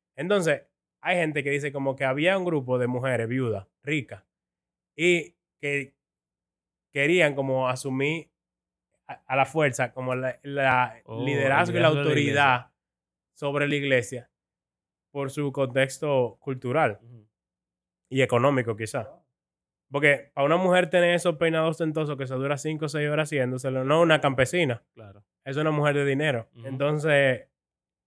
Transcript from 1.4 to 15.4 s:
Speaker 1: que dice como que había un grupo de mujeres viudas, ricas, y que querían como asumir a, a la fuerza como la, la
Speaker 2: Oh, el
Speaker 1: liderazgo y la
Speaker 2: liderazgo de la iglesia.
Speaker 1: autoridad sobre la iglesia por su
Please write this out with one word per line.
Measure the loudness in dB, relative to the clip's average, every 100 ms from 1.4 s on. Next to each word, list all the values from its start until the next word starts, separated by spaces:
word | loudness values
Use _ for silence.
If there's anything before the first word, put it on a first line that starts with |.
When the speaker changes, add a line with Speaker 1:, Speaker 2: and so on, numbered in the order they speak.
Speaker 1:
que | -2
dice | -2 -2
como | -4 -4 -2
que |
había | -2 0 2 2
un |
grupo | 0 -2 0 0
de | 0
mujeres | -2 -2 -2 -2
viudas, | -2 -2 -4 -8 _
ricas, | -6 -6 -6 -14 _ _ _ _ _ _ _ -2
y | 0 0 -2 _ _ _
que | -6 -4 -6 _ _ _ _ _ _ _ _ _ _
querían | 0 2 4 4
como | 2 0 0 0
asumir | -2 -4 -2 -2 -2 -8 _ _ _ _ _ _ _ -18
a, | -16 -4
a | 0
la | 0
fuerza | 0 0 0 -6
como | -6 -6
la, | -4 -4 -8
la | -8 -2 2 2 0 -6
Speaker 2:
Oh, | -14 -8
el | -4
Speaker 1:
liderazgo | 0 2 2 0 2
y |
la | 2
Speaker 2:
liderazgo | 2 0
de |
la | 0
iglesia. | 0 2 4
Speaker 1:
autoridad | 2 -2 _ _ _ _ _ _
sobre | -10 -4 -2 0
la |
iglesia | -2 2 0 0 -8 -14 _ _ _ _ _ _ _ _
por | -8 -6
su | -4